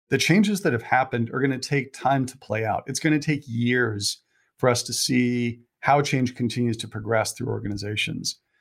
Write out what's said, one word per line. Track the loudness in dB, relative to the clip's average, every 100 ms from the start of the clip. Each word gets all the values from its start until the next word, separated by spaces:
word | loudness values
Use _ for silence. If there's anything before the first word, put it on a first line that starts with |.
| _
The | 0
changes | 4 4 4 2
that | 0
have | -2
happened | 2 0 2 -2 -2
are | 0
gonna | 0 0
take | -2 -2 -2
time | -4 0 2 0
to | -6
play | -6 -2
out. | -2 -4 -6
It's | -2
gonna | 0 2
take | 0 -2 -4
years | -2 2 2 2 -2 -4 -6 _ _ _ _
for | 2
us | 2
to | -2
see | -4 0 2 2 0 -2 -4 _ _
how | 2 4
change | 4 2 0
continues | 0 -2 0 0 -2
to | -6
progress | -8 -2 0 0
through | -4 -6
organizations. | -4 -6 -6 -6 -4 -4 -4 -8 -10 _ _